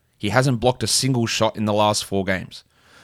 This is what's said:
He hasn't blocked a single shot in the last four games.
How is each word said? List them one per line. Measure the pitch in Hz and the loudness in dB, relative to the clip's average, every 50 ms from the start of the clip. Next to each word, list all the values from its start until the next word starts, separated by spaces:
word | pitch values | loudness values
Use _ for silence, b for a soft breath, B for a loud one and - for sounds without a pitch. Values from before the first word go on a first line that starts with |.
| _ _ _ _ | _ _ _ _
He | - 104 | -6 0
hasn't | 98 127 131 143 131 113 | 2 2 2 2 2 2
blocked | 110 127 123 - | 2 0 0 0
a | 117 107 | -2 -2
single | - - - 131 135 123 117 | -2 -2 0 0 0 0 0
shot | 110 - - 110 110 - - | -2 0 0 0 -2 0 -2
in | 107 | -2
the | 107 104 | 0 2
last | 104 107 104 104 - - | 2 2 2 2 0 -4
four | - - 98 95 | -2 -4 -2 -2
games. | 90 95 90 87 - - - - b b b b b b b | -2 -2 -4 -6 -10 -16 -20 -20 b b b b b b b